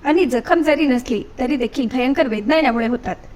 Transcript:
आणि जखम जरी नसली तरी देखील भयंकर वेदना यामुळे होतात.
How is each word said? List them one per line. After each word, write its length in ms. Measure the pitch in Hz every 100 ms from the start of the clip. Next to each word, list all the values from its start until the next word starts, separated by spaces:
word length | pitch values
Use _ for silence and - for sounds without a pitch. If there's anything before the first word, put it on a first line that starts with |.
आणि 200 | 285 320
जखम 380 | 311 233 - 339
जरी 240 | 302 294 302
नसली 380 | 247 247 220 - -
तरी 180 | 247 277
देखील 300 | 233 - 233
भयंकर 360 | 254 247 277 277
वेदना 280 | 214 208 320
यामुळे 300 | 294 233 226
होतात. 300 | 240 - 180 -